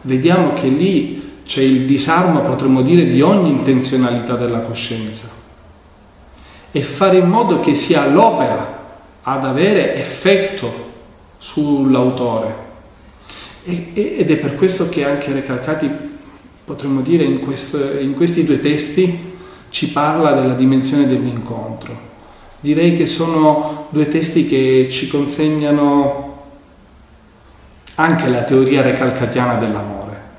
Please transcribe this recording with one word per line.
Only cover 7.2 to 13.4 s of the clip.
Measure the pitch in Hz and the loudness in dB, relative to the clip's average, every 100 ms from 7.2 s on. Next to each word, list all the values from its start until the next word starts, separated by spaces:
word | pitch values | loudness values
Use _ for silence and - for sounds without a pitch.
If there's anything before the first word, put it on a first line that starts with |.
| 175 | 4
modo | 220 240 165 | 2 2 0
che | - | 0
sia | 143 - 165 135 | 0 2 0 4
l'opera | 151 220 - - - - - - - - - | 4 4 2 -2 -4 -8 -14 -18 -20 -20 -14
ad | - 135 | -6 -4
avere | 135 131 190 196 135 - | -2 0 2 2 0 -4
effetto | - - - 196 190 - 117 - - - - - - - | -6 -2 2 2 0 -6 -8 -10 -16 -20 -20 -20 -20 -20
sull'autore. | - - 147 143 135 127 127 127 120 110 113 110 - - - - - - - - | -10 -4 0 2 4 4 2 0 -2 -2 -4 -8 -16 -20 -20 -20 -20 -20 -20 -20